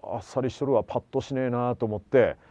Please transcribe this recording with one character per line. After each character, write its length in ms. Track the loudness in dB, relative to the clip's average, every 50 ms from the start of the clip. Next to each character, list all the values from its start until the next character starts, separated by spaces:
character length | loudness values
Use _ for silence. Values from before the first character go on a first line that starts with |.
あ 160 | -10 -8 -8 -8
っ 40 |
さ 200 | -10 -6 -4 -2
り 80 | -2 -2
し 80 | -4 -4
と 80 | -2
る 60 | 2
わ、 120 | 2 2 0
パ 140 | 0 -4 -6
ッ 40 | -6 _
と 120 | -4 -6
し 120 | -4 -2 -4
ね 120 | -2 -2
え 40 | -2
な」 240 | -2 -2 -2 -2 -2
と 100 | -2 -2
思 100 | -4 -4
っ 40 | -6
て、 360 | -4 2 4 6 6 4 2 -4 -12 -20